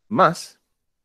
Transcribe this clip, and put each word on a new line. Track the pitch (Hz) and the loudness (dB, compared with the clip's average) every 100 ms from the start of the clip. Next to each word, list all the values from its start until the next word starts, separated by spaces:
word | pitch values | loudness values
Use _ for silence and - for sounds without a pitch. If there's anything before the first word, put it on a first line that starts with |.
| - | -6
más | 208 175 170 - _ _ _ _ _ | 0 2 0 -10 _ _ _ _ _